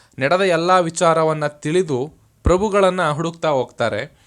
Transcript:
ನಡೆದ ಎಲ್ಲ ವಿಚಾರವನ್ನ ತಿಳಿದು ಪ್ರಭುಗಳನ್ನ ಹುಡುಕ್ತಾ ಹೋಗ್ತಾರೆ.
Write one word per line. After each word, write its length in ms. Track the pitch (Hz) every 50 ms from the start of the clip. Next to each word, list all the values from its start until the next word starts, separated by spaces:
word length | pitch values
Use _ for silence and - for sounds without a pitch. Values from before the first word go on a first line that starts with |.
| _ _ _ -
ನಡೆದ 220 | 131 143 170 185
ಎಲ್ಲ 380 | 196 185 170 160 165 180 185 185
ವಿಚಾರವನ್ನ 680 | 175 165 165 - 180 165 160 165 160 156 156 151 151 147
ತಿಳಿದು 640 | 147 - - 147 156 180 190 160 139 120 135 156 - _ _ _ _ _ -
ಪ್ರಭುಗಳನ್ನ 640 | 165 170 185 202 220 190 208 196 185 180 185 175 151
ಹುಡುಕ್ತಾ 400 | 147 143 165 170 165 - - 156
ಹೋಗ್ತಾರೆ. 680 | 147 131 120 - - - 120 110 107 104 127 160 - _ _